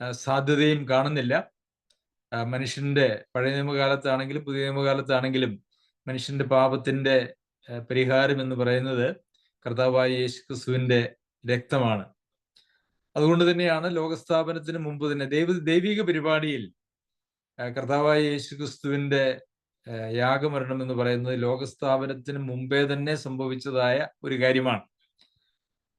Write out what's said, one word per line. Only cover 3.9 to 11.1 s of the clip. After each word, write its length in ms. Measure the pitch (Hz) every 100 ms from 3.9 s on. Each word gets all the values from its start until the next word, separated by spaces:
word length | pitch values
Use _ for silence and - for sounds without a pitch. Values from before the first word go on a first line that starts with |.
| 139 139 131 135 147 143
പുതിയ 180 | 139
നിയമകാലത്താണെങ്കിലും 1000 | 135 139 139 139 131 127 131 131 123 98 _ _ _ _ 135
മനുഷ്യന്റെ 380 | 127 127 139 131
പാപത്തിന്റെ, 880 | 131 131 135 135 135 135 131 120 - _ _ -
ആ, 80 | 120
പരിഹാരം 640 | 117 127 127 131 139 139
എന്ന് 140 | 131 123
പറയുന്നത് 600 | 123 127 131 123 131 185 _ _ _ _ 120
കർത്താവായ 460 | 117 127 127 127
യേശുക്രിസ്തുവിന്റെ 1040 | 127 127 123 - 120 - 127 127 120 117